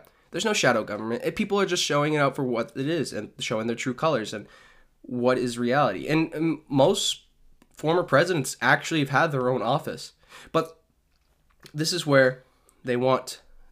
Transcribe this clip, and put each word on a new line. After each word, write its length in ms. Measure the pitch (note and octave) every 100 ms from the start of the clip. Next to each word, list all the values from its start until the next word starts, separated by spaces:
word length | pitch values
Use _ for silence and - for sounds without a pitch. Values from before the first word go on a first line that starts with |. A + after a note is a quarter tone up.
| - _ _
There's 140 | E3
no 80 | G#3+
shadow 320 | G#3 C#3 A#2
government. 380 | G2+ G#2 A2 A#2+
Eh, 80 | E3
people 260 | - G3+ G3+
are 80 | F#3
just 160 | F3
showing 300 | - D3 D3
it 60 | D3+
out 180 | C#3 C#3
for 80 |
what 260 | C3 A#2 A2+ -
it 120 | C#3
is 240 | E3+ A#2+
and 180 | G#2 G2+ -
showing 260 | - A2+ A2+
their 80 |
true 200 | A#2 C3
colors 380 | A#2+ D#3+ A#2 G2+
and 140 | G#2+ G2+ - - - _ _
what 360 | - B2 B2 B2+
is 220 | B2 A#2
reality. 480 | A#2+ C#3 B2+ F2+ C2+
And, 260 | D#3 D#3+
and 280 | D3+ D#3+ - -
most 540 | C3+ D3 G#3 - - _ _ - _ _ -
former 280 | D3+ F3+
presidents 520 | - C#3 F3 E3 B2 -
actually 400 | A#2+ D3 - D#3+
have 100 | C#3+
had 220 | C#3 E3
their 180 | C#3 B2
own 120 | B2+
office. 500 | A2 C#3+ - E2+ - _ _ - -
But 260 | E3 D#3+ - _ _ _ _ _ _ _ _ -
this 180 | D3+ D#3+
is 140 | F3 D3
where 380 | C#3 B2+ C3 _ _ _ _
they 120 | C3 B2
want, 440 | B2+ B2+ - - _ - -